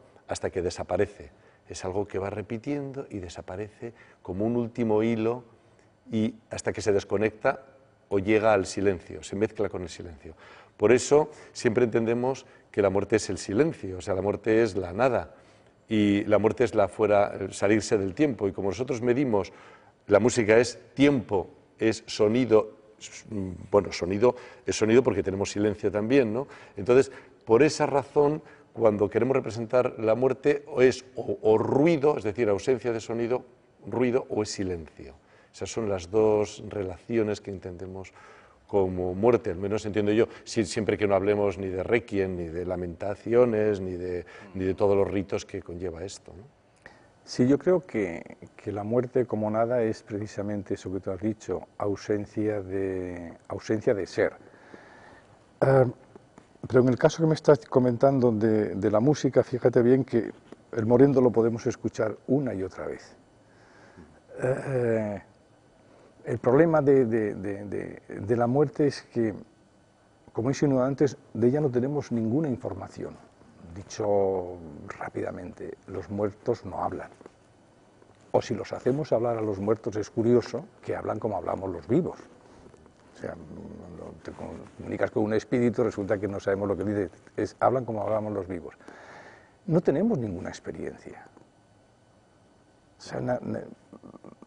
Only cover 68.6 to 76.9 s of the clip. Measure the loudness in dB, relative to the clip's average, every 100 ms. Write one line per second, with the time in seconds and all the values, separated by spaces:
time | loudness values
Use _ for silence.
68.6 | 0 2 0 0 -8 -2 -2 -4 -14 _
69.6 | _ _ _ _ _ _ -12 -4 -2 0
70.6 | 2 2 2 2 0 0 _ 0 2 2
71.6 | 0 0 -2 -4 -4 -2 0 0 -2 -4
72.6 | -6 -10 -12 -12 -14 -14 -20 _ -20 -20
73.6 | -18 -18 -14 -4 2 2 2 0 -4 -10
74.6 | -14 -16 -16 -12 -10 -8 -8 -8 -12 -12
75.6 | -14 -14 -12 -12 -8 -4 -4 -4 -4 -4
76.6 | -4 -6 -6